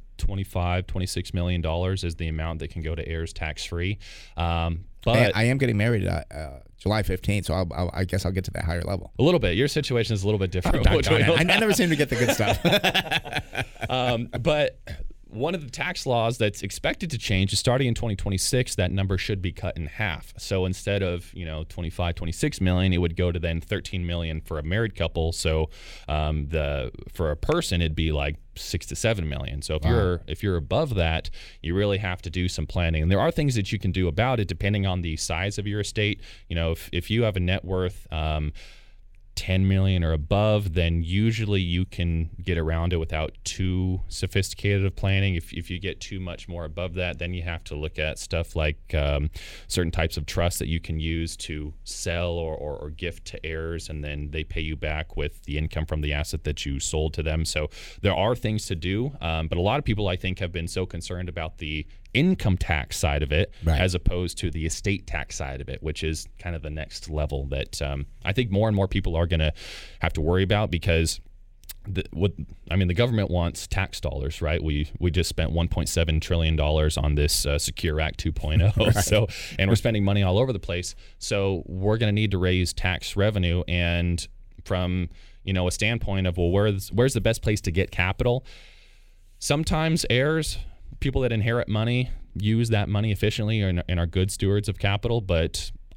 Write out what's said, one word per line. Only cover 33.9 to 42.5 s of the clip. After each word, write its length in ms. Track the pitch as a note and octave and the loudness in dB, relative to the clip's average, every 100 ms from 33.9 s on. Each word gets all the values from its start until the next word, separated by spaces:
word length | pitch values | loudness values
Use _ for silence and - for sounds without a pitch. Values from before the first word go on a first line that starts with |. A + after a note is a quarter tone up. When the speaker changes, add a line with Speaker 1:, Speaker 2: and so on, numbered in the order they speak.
Speaker 1:
do 160 | F2+ F2 | 2 2
about 320 | D2+ B2 A#2+ | 2 2 2
it 80 | F#2+ | 0
depending 360 | E2+ G2+ G#2 F#2+ | -2 0 2 2
on 160 | F2+ | 0
the 140 | E2+ D#2 | -2 -4
size 420 | - E2 G2+ G#2 | -4 -2 -2 -2
of 80 | G#2 | -4
your 140 | G#2 | -4
estate. 400 | G2+ - G#2 - - - - | -2 0 0 0 -6 -18 -6
You 80 | E2 | 0
know, 160 | E2 | 0
if, 160 | E2 - | 0 -4
if 180 | F2+ - | -4 0
you 120 | A2 | 2
have 120 | A2+ G2 | 2 2
a 40 | |
net 240 | F2+ F#2 | 0 0
worth, 420 | F2+ F#2 F2+ - - | 0 -2 -2 -4 -8
um, 400 | D#2 D#2 D2+ D2+ - - - - - - - - | -4 -2 0 -2 -6 -14 -20 -20 -20 -20 -20 -14
ten 340 | - - F#2 F#2+ | -6 0 4 4
million 340 | F#2+ F#2+ F#2 | 4 4 4
or 120 | E2 | 2
above, 580 | D#2+ D2 G2+ G#2+ G#2+ G2+ | 2 2 2 4 4 2
then 300 | E2 E2 E2+ | 2 2 2
usually 580 | E2 F#2+ A2+ A2+ G#2 G2 | 2 2 2 2 0 0
you 240 | F2 F2 | 2 0
can 460 | F#2 - F2 E2 E2 - | 0 0 0 0 -2 -4
get 140 | F2 | -2